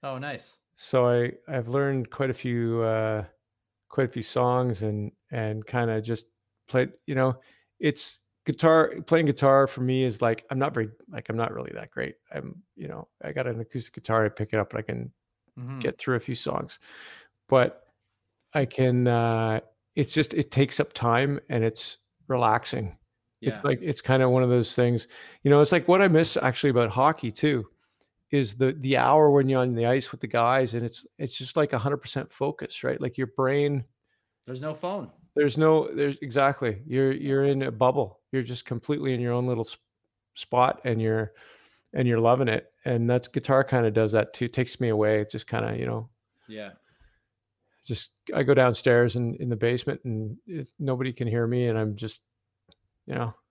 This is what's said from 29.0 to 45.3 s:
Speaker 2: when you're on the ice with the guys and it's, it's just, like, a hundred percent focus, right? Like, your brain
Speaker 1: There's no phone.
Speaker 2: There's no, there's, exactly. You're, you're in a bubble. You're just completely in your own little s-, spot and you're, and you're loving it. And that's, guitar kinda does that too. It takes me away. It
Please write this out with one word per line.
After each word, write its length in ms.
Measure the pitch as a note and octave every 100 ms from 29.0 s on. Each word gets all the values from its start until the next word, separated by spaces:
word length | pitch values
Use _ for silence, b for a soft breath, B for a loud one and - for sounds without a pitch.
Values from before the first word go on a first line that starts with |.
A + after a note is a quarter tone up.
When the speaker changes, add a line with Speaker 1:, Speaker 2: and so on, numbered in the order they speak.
| B2 D3+ D3+
Speaker 2:
when 180 | C#3 C3+
you're 120 | C3+
on 140 | B2+ A#2
the 120 | A#2
ice 240 | C3 C3
with 100 | C3
the 60 | A#2
guys 460 | A#2+ A#2 C3 C3 A#2
and 100 | A#2
it's, 220 | - - _
it's 180 | C#3+ -
just, 200 | B2+ -
like, 160 | D3
a 60 | C3
hundred 180 | B2 C#3+
percent 320 | - - C3
focus, 500 | - C#3 D#3 - -
right? 160 | C3 C3
Like, 160 | C3 B2
your 100 | B2+
brain 580 | - C3 C#3 D3 C#3+ B2 _ _ _ _ _ -
Speaker 1:
There's 160 | B2+
no 120 | D3+
phone. 380 | D3+ E3+ G3+ - _ _ -
Speaker 2:
There's 220 | D3 D3
no, 360 | D#3 D#3+ -
there's, 240 | - C#3+ C#3
exactly. 600 | C#3+ A#2+ C#3 C#3+ B2+ G2+ A#2+
You're, 260 | B2 C3+
you're 340 | C3+ C#3+ C3+ C#3
in 180 | C#3
a 80 | C3+
bubble. 500 | A2+ B2+ C3+ G#2+ - _
You're 120 | C3
just 220 | A#2+ B2 -
completely 480 | A#2+ - D3 C#3
in 60 | B2+
your 120 | A#2+
own 140 | A#2+ B2+
little 180 | A#2+ A2+
s-, 120 | - _ _ _ _ _ -
spot 460 | - C3 B2+ - -
and 160 | A2+
you're, 320 | A2 A2 G#2+ b b b b b b
and 140 | - B2
you're 120 | A#2
loving 280 | A#2 B2+ B2+
it. 220 | A2 - _ -
And 240 | A#2+ A#2
that's, 180 | B2 -
guitar 360 | - - C3+
kinda 280 | C3+ B2+ A2+
does 200 | G#2 A2
that 200 | A2 G#2
too. 120 | - A#2+
It 80 |
takes 260 | - B2 -
me 100 | B2
away. 320 | G#2+ G#2+ G#2+
It 100 | G#2+